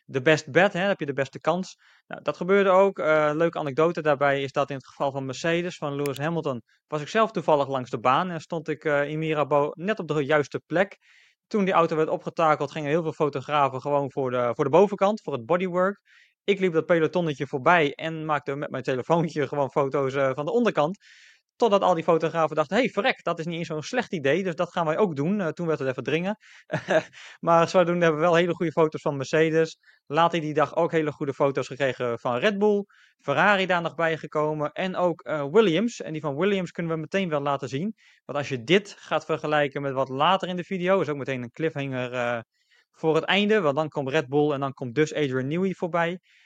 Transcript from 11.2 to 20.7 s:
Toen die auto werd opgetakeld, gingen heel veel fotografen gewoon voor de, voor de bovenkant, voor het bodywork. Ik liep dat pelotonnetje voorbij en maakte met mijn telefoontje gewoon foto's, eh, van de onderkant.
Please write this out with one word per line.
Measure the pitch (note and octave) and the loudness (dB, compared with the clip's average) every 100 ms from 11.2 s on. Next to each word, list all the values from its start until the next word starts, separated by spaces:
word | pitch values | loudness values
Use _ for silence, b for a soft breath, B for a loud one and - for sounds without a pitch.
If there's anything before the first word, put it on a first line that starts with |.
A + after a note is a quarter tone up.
| b b _ | b b _
Toen | A3 | -2
die | F#3 | 2
auto | E3+ - D#3 | 2 2 0
werd | D#3+ | 0
opgetakeld, | E3+ E3 - D#3+ D3 C#3+ | -2 -6 0 2 2 -2
gingen | E3 D3 | -6 -2
heel | D#3+ | -2
veel | D#3+ | -2
fotografen | - D3 C#3+ B2+ D3 C#3 B2+ | -2 -2 -2 -2 2 2 0
gewoon | C#3+ C#3+ C#3 | -2 -2 -2
voor | C#3+ C3 | -4 -2
de, | B2 A#2+ | 0 0
voor | A2+ | 0
de | C#3 | 4
bovenkant, | D#3+ G3+ G3 G3 A3 | 6 6 4 0 0
voor | - | -6
het | C3+ A#2 | -8 -2
bodywork. | F3 F#3 F3 F#3 G3+ b b b _ | 0 0 0 0 -2 b b b _
Ik | - F#3+ | -2 0
liep | F#3+ | 2
dat | D#3+ D#3 | 0 2
pelotonnetje | E3+ D#3 F3+ E3 C3+ C#3 | 2 2 0 -2 -2 -6
voorbij | C#3+ C#3 F3 C#3+ | -2 4 4 4
en | - D#3+ D#3+ | -2 -8 -6
maakte | D#3 C#3+ - C#3 | -4 -4 -4 -8
met | D3 | -6
mijn | C3+ | -6
telefoontje | C3+ B2+ - E3+ E3+ D#3 C3 | -4 -4 2 2 2 -2 -4
gewoon | D3 C3 | -2 -2
foto's, | D#3 C#3 C#3+ C3+ | 0 0 0 -2
eh, | C#3 C3+ | 0 0
van | C3 | -2
de | D3 | -2
onderkant. | A#3+ A3 | 0 0